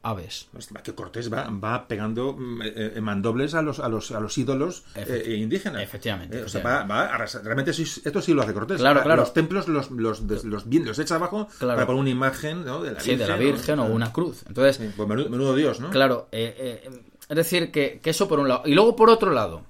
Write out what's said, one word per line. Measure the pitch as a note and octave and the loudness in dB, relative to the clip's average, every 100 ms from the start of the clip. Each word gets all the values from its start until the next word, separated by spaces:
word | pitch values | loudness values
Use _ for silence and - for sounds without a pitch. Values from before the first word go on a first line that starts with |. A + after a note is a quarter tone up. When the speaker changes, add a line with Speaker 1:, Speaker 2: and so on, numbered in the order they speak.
| A2+ | -4
Speaker 1:
aves. | G2+ D#2+ - - | -6 -8 -14 -14
Speaker 2:
Hostia, | - - G#2 | -18 -16 -14
que | - | -12
Cortés | - F#2+ - A#2+ | -12 -10 -8 -4
va, | G#2+ - | -4 -4
va | G2+ G#2+ B2 - | -6 -4 -4 -4
pegando, | G#2+ G#2+ A2+ C3 | -4 -2 -2 -4
mm, | C3+ B2 A#2 | -6 -8 -8
eh, | A2 A2+ G#2+ A2 | -8 -6 -6 -4
eh, | |
mandobles | G#2+ G2+ A2 A#2 D3 | -2 0 0 0 0
a | D#3+ | 0
los, | D3+ C#3 | -2 -2
a | B2+ | -2
los, | A2 - | -4 -4
a | A2 | -6
los | A2+ - | -4 -2
ídolos, | B2 C3+ D#3+ F3 - | 0 0 -2 -4 -14
Speaker 1:
Efe-, | G2+ G2+ A#2+ A2+ | -10 -6 -4 -4
Speaker 2:
eh, | G#2+ | -4
indígenas. | A2 F#3+ G3 B2 | -2 -2 -4 -6
Speaker 1:
efectivamente, | G2 G2 A#2 G2 E2+ A2+ | -8 -8 -6 -6 -8 -10
Speaker 2:
Eh, | |
o | A2 | -6
sea, | - | -4
Speaker 1:
efectivamente. | A#2 C#3 C#3+ | 0 0 0
Speaker 2:
va, | G#2+ | -2
va | - | 0
a | |
arrasar. | C3 A2 A#2+ | -2 -4 -8
Realmente | G#2+ B2 D#3+ | -4 -2 0
sí, | D#3 D3+ - | -2 -4 -4
esto | C#3+ F#3 | -4 -2
sí | F3 | 2
lo | D3 | 2
hace | A2 | 2
Cortés. | G2+ A#2+ F#3 | -2 -2 2
Speaker 1:
Claro, | C3 C#3+ | 4 6
Speaker 2:
Ah, | |
Speaker 1:
claro. | C3+ D#3+ | 6 4
Speaker 2:
los | - | 4
templos | E3+ D#3+ F#3+ E3 | 2 0 -2 0
los, | D3+ C3+ | -2 -2
los | B2+ A2+ G#2+ G#2+ | -2 -2 -2 -4
des-, | G#2 | -4
los | G#2+ G#2 G#2+ | -4 -8 2
bien, | D3+ | 2
los | G#3 G#3 | 2 -4
echa | D#3 | -2
abajo | E3 F3 G#3 G#3+ - | 0 -2 -4 -6 -4
Speaker 1:
Claro. | B2+ B2 | -2 0
Speaker 2:
para | B2 | 2
poner | C3 | 2
una | C#3 | 2
imagen, | B2 C3 C3 D3+ E3+ D3 | 2 0 0 -6 -6 -6
¿no? | C#3+ | -6
de | E3 | -6
la | G#2+ | -4
Speaker 1:
Sí, | A2 B2 | 0 0
de | G#2 | 0
la | G2 | 2
Speaker 2:
Virgen, | C3+ | 2
¿no? | |
Speaker 1:
Virgen | C3+ - D3+ | 2 0 0
o | |
Speaker 2:
Claro. | A2+ | 2
Speaker 1:
una | A2 A2+ | 0 0
cruz. | C3+ E3+ - - | -2 -4 -6 -10
Entonces, | A2 C3+ B2+ | 4 4 4
Speaker 2:
Sí, | A2 | -6
pues | G2 G#2 | -4 -2
menudo, | A2 A2+ | 0 0
menudo | A#2+ C3+ | 0 2
dios, | C3 D3+ A2 | 4 2 0
¿no? | C#3+ | -2
Speaker 1:
claro, | C3+ C3+ A#2+ - | 2 4 2 -2
eh, | A2 A2+ - C3 G2+ | -4 -4 -6 -10 -10
eh, | C3 B2+ - _ - | -16 -20 -20 _ -2
es | D3 | 0
decir, | E3 F3+ E3+ | 2 0 0
que, | D3+ C#3 - | 0 -2 -2
que | D#3+ | -4
eso | D#3+ G3+ | 0 2
por | D3 | 2
un | C#3 | 4
lado. | B2 D3+ | 2 6
Y | |
luego, | D3+ A3+ A3+ | 6 6 8
por | A3 | 8
otro | A3+ G3 | 8 6
lado | C3 E2+ D#2+ | 2 0 -4